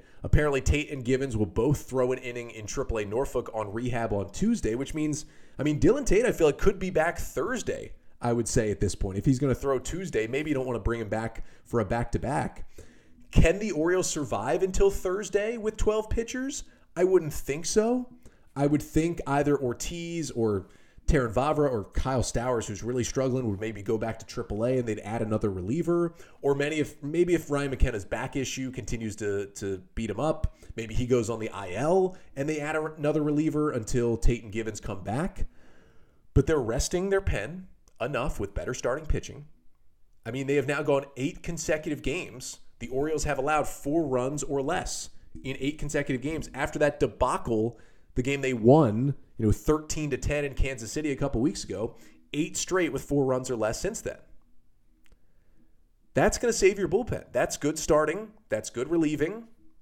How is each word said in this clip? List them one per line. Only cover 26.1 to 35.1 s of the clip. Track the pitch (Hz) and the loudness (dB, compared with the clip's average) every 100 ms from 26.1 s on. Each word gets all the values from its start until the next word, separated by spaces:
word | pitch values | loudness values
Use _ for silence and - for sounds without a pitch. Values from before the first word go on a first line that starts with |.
| - - - | -4 -18 -2
Or | 139 139 | 0 2
many | 147 156 | 2 0
if, | 139 - | -2 -6
maybe | 139 165 175 | -2 2 4
if | 165 - | 2 0
Ryan | 143 143 | -2 -2
McKenna's | 127 135 104 92 | 2 2 2 -4
back | 113 131 143 | -6 -4 -4
issue | 127 - 131 | -4 -6 -8
continues | 123 107 117 110 101 | -8 -6 -6 -6 -4
to, | 104 101 101 - | -2 -2 -4 -6
to | 98 95 - - | -6 -6 -8 -6
beat | 113 | -6
him | 101 | -2
up, | 151 156 - - - - | -2 0 -4 -4 -14 -10
maybe | 113 | -2
he | 113 123 | 0 4
goes | 123 110 | 4 2
on | 113 | -2
the | 107 | -6
I | 98 95 | -8 -8
L | 95 147 190 185 180 - 139 | -4 2 2 2 -2 -12 -6
and | 143 | -4
they | 151 | -4
add | 147 156 | -4 -4
a, | 156 | -4
another | 156 147 156 | -2 0 2
reliever | 151 147 156 147 151 | 2 2 2 2 0
until | 127 107 123 120 113 | -2 -2 0 2 4
Tate | - 120 | 4 4
and | 110 | 0
Givens | 110 110 107 | -6 -6 -6
come | - 98 | -8 -8
back. | 101 | -4